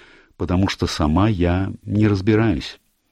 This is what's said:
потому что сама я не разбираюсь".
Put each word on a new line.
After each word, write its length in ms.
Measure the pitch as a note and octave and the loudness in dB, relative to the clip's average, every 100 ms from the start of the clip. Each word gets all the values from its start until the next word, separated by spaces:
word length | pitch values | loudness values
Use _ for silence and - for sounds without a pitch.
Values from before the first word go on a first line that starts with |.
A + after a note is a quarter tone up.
| - - _ _ | -20 -20 _ _
потому 320 | F2 F2+ G2 | -2 0 0
что 180 | - F2+ | -2 -4
сама 420 | - D2+ D#2+ G#2+ | -2 0 2 2
я 420 | F#2+ F2 F2+ F#2+ - | 2 0 0 -2 -8
не 260 | G#2 G2+ G#2+ | -4 0 2
разбираюсь". 720 | G2+ G2+ G#2+ A2+ F2 - - _ _ _ | 2 2 2 2 -2 -6 -16 _ _ _